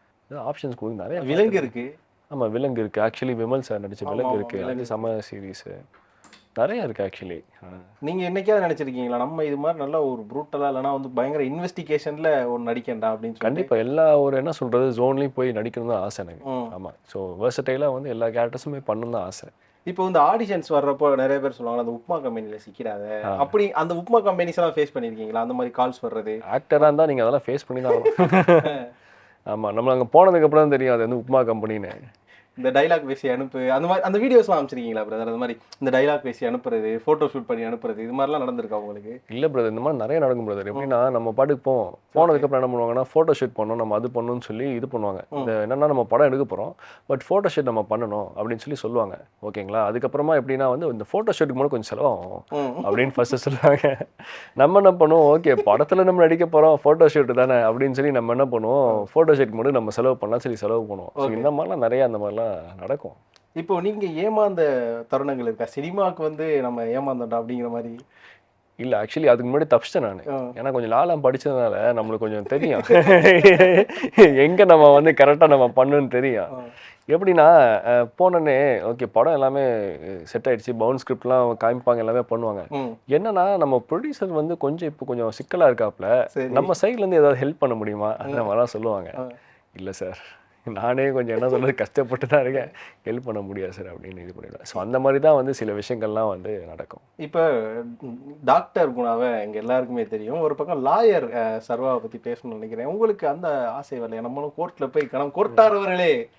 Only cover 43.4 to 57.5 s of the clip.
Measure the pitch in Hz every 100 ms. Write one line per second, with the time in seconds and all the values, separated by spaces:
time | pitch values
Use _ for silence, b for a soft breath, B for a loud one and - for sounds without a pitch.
43.4 | 127 120 107 117 113 104 120 123 120 123
44.4 | 120 110 139 117 123 120 101 92 - 147
45.4 | 123 110 107 135 151 135 113 117 143 135
46.4 | 135 92 107 - B B B 135 - 190
47.4 | 196 - 131 113 101 110 113 104 95 -
48.4 | 110 113 143 139 113 117 101 - - _
49.4 | 104 104 98 110 101 120 131 143 151 151
50.4 | 127 131 131 135 165 113 101 196 220 165
51.4 | 147 127 143 123 107 107 139 95 92 -
52.4 | - 147 135 123 101 107 135 127 120 127
53.4 | 143 135 151 143 147 135 - - B B
54.4 | B - 147 196 196 180 156 160 147 160
55.4 | 160 127 104 110 147 185 185 180 160 165
56.4 | 170 156 156 147 147 160 156 147 127 123
57.4 | 127